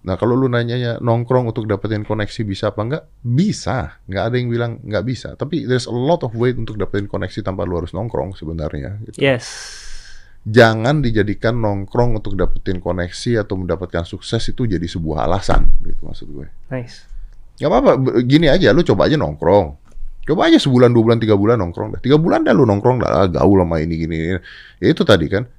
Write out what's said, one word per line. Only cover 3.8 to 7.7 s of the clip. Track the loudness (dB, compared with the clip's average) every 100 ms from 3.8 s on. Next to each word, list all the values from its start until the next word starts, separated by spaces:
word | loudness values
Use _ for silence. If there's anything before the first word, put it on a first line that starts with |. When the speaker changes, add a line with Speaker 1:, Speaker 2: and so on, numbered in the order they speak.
| -6 -12
Speaker 1:
Nggak | -8 -4 -2
ada | -2
yang | -2
bilang | -2 -4 -6
nggak | -6 -4 -4
bisa. | -6 -10
Tapi | -10 -6 -4
there's | -2 -2 -2
a | -4
lot | 0 0
of | -2 -2
way | -2
untuk | -2 -6 -6
dapetin | -4 -4 -4
koneksi | -6 -6 -6
tanpa | -6 -6
lu | -4